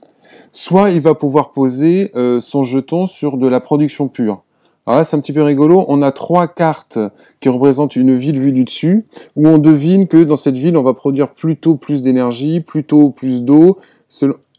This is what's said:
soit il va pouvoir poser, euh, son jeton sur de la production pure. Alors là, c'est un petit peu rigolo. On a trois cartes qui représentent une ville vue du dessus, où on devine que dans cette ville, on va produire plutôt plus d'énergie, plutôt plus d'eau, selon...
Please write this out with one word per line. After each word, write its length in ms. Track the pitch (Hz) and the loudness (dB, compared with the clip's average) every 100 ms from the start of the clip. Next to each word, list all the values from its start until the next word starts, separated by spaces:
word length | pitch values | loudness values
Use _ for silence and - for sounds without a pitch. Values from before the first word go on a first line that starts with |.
| _ _ _ - _ | _ _ _ -20 _
soit 380 | - - 180 202 | -16 -2 2 2
il 100 | 170 | 2
va 140 | 151 | 0
pouvoir 380 | 151 147 143 139 | 0 0 -2 -2
poser, 600 | - 131 127 156 185 196 | -2 -2 0 0 0 -2
euh, 260 | 123 123 120 | -4 -2 -2
son 220 | - 143 | -4 -4
jeton 440 | 127 135 131 165 185 | -2 -4 -4 -4 -4
sur 300 | - 147 135 | -6 -6 -2
de 80 | 127 | 0
la 120 | 123 | -2
production 480 | - 147 147 - 139 | -2 -2 -2 -4 -8
pure. 340 | - 110 98 _ _ _ _ - | -4 -4 -6 _ _ _ _ -2
Alors 120 | 123 | 0
là, 60 | |
c'est 120 | 160 151 | 0 -4
un 40 | |
petit 120 | 139 | -4
peu 100 | 147 | -2
rigolo. 420 | 147 139 151 180 180 | 0 2 2 2 2
On 140 | 143 | 0
a 80 | 139 | -2
trois 380 | 135 - 175 170 | -4 -2 -2 -2
cartes 500 | - 165 147 _ 117 104 - _ _ | -2 -4 -4 _ -8 -8 -10 _ _
qui 80 | 135 | -2
représentent 460 | 123 139 131 147 | 2 2 2 -2
une 200 | 127 127 127 | 0 0 0
ville 220 | 135 139 | -2 -2
vue 100 | 135 | 0
du 120 | 131 | 0
dessus, 420 | 123 - 156 202 - - - - | -2 -2 -2 -2 -2 -14 -12 0
où 100 | 151 | 4
on 120 | 160 | 4
devine 500 | 151 151 151 190 190 | 4 2 2 2 2
que 160 | 160 | 2
dans 120 | 165 147 | 2 0
cette 200 | 147 131 | -2 -2
ville, 200 | 156 165 | 0 0
on 60 | |
va 100 | 131 | 0
produire 340 | 120 143 139 135 | -2 -4 -2 -4
plutôt 420 | - 160 156 165 151 | -4 -6 -2 -2 -2
plus 260 | - 143 | -4 -4
d'énergie, 580 | 127 127 123 120 143 170 | 0 0 -2 -4 -4 -4
plutôt 500 | 160 156 143 147 147 | -6 -8 0 2 2
plus 320 | 131 131 123 | 0 -6 -4
d'eau, 340 | 120 147 175 190 _ _ _ | 2 4 4 2 _ _ _
selon... 260 | - 139 - _ | -6 -6 -6 _